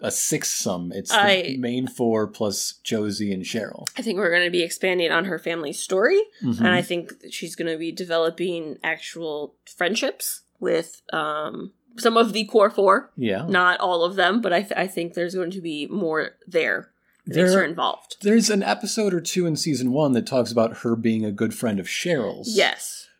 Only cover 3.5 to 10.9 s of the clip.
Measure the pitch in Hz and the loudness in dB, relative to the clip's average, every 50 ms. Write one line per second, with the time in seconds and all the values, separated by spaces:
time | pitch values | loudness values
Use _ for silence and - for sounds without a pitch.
3.5 | - 113 101 - - - - - - - 208 226 190 185 208 170 170 175 175 175 | -6 -6 -6 -6 -10 -12 -12 -10 -10 -6 -6 -4 -2 0 0 2 2 2 2 2
4.5 | 175 175 165 170 - - - 185 180 180 170 156 160 165 185 196 170 165 - 165 | 2 0 0 -2 -2 -2 -2 0 0 0 0 2 0 0 0 -2 -4 -6 -4 -6
5.5 | 165 170 156 143 170 - - - 190 190 214 269 392 403 427 - _ _ 196 - | -6 -6 -6 -8 -8 -8 -6 -2 2 2 4 4 4 4 2 0 _ _ -4 -2
6.5 | 226 - - 180 180 180 170 - 175 175 165 - - - - - - - 185 165 | 0 2 4 4 4 2 2 0 -4 -6 -6 -8 -14 -20 -16 -14 -12 -10 -10 -10
7.5 | - - 165 165 165 156 165 165 165 - 180 170 165 165 165 165 165 170 175 185 | -8 -6 -4 -4 -4 -4 -6 -8 -8 -8 -6 -2 0 2 2 0 0 -2 -2 -2
8.5 | 175 165 160 156 139 - - 160 160 156 - - - 165 170 160 147 151 147 131 | -2 -4 -6 -8 -10 -6 -6 -6 -6 -6 -8 -12 -12 -10 -8 -8 -8 -8 -8 -10
9.5 | _ _ _ - - - 180 170 214 - - - - - - - - - - _ | _ _ _ -18 -6 -4 -2 -2 0 0 -2 -2 -4 -6 -8 -8 -8 -10 -14 _
10.5 | _ _ 185 180 170 165 170 - | _ _ -2 -2 0 -2 -2 -6